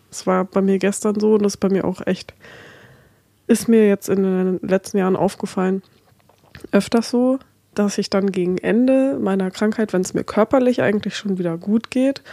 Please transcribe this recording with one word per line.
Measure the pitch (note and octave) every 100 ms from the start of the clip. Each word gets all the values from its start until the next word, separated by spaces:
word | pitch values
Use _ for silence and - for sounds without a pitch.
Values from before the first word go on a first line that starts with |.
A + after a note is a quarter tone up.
| _
es | - -
war | F#3
bei | F#3+ G3+
mir | G3 F#3+
gestern | G3 - G#3+ G#3
so | G#3+ G#3+
und |
das | G3+
ist | -
bei | G3
mir | F#3+ -
auch | F#3 -
echt, | F#3 - - - - - - - - _ _ _ _ -
ist | A3+ -
mir | A3+ G#3
jetzt | G3+ -
in | G3
den | F#3+ F#3 F#3 F#3
letzten | - F#3+ - G3+
Jahren | F#3 F#3+
aufgefallen, | F#3+ - G3 G3+ F#3 F#3+ - _ _ _ _ _ _ - -
öfters | G3+ - A#3 -
so, | A#3+ B3+ C4+ - _ _ -
dass | G#3 -
ich | G3
dann | G3 G3
gegen | F#3 F3+ F#3
Ende | - A3 B3+ C4 C4+ C4+
meiner | G3+ F#3+ F#3
Krankheit, | - G#3+ A3 G#3+
wenn | F3+
es | F3+
mir | -
körperlich | - - A3 C#4 B3 B3
eigentlich | - G#3 G3+ -
schon | G3+ F#3
wieder | F3 E3
gut | G3+ A3 -
geht, | B3+ C4+ C#4 -